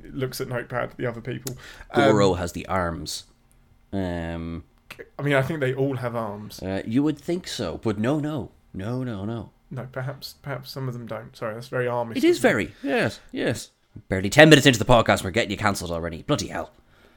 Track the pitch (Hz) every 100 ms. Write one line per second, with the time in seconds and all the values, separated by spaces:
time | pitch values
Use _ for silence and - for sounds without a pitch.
0 | - 143 131 - 127 120 - 123 120 -
1 | 127 113 120 127 - - - - - 147
2 | 139 107 98 87 85 - - 95 87 80
3 | 78 - - _ _ _ _ _ - 98
4 | 90 87 82 82 82 82 - _ - -
5 | - - 143 139 131 160 127 131 139 123
6 | 120 117 107 104 101 - 95 95 - 123
7 | 151 147 - 175 - - 90 73 113 104
8 | 117 151 151 156 87 _ _ 92 104 127
9 | 127 101 104 117 - _ - 127 127 135
10 | 131 135 - - 143 131 131 135 131 120
11 | 113 110 127 - 117 113 117 127 123 120
12 | 117 165 320 349 233 120 90 - 277 247
13 | 139 - - - - 208 - _ _ -
14 | - 95 98 147 156 143 139 113 110 120
15 | 113 95 95 107 104 95 104 95 90 82
16 | 82 82 - 147 85 90 - _ _ _
17 | -